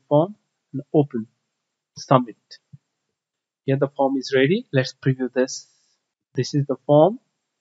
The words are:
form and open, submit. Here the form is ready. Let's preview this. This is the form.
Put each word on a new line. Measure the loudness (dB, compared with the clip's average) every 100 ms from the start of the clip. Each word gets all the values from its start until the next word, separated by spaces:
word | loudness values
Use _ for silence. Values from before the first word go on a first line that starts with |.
| 0
form | 0 0 -4 _ _ _
and | -14 -4
open, | -2 0 -4 -12 _ _ _ _ _ _ -12
submit. | 0 0 0 -12 _ -20 _ -20 _ _ _ _ _ _ _ _
Here | -4 -2
the | -2
form | -2 -2 -2
is | -2
ready. | 2 2 0 -2
Let's | -4 -4
preview | -4 -4 -2 -4
this. | -2 -4 -6 -18 _ _ _ _ _ _
This | -8 -4
is | -4 -4
the | -4 2
form. | 4 4 2 _ _ _ _